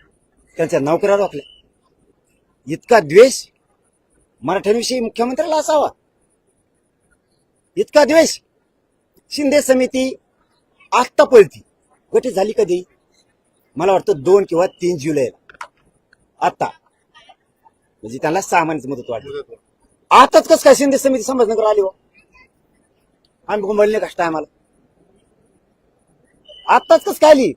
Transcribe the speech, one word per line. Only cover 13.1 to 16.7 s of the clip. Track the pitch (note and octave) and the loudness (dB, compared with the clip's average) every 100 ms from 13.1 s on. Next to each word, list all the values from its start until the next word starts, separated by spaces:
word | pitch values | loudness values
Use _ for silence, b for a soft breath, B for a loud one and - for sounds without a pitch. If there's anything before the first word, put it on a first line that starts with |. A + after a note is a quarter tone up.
| _ _ _ _ _ _ C3+ | _ _ _ _ _ _ -6
मला | F3+ | -2
वाटतं | F#3 - D3 | 0 -2 -4
दोन | C#3 G3+ F#3 | 0 0 0
किंवा | E3 F#3 | -2 -4
तीन | - F3 F3 | -4 -6 -4
जुलैला. | D3 D3 A#2 - _ - - _ _ _ _ _ _ _ | -4 -4 -4 -8 _ -20 -20 _ _ _ _ _ _ _
आता | E3+ - C3+ | -6 -4 -8